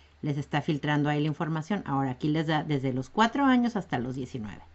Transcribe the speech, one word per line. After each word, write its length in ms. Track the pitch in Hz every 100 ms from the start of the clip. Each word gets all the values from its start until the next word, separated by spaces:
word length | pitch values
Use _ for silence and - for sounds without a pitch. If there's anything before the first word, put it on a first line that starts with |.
| - _
les 160 | 151 147
está 240 | 139 151
filtrando 460 | - 147 151 147 147
ahí 120 | 147
la 60 | 151
información. 560 | 147 160 160 151 202 -
Ahora, 240 | 139 135
aquí 180 | 127 151
les 200 | 151 156
da 160 | 156
desde 280 | 156 147 135
los 200 | 127 131
cuatro 340 | - 226 262 277
años 300 | 254 240 214
hasta 240 | - 131
los 160 | 120 131
diecinueve. 480 | 123 127 104 107 -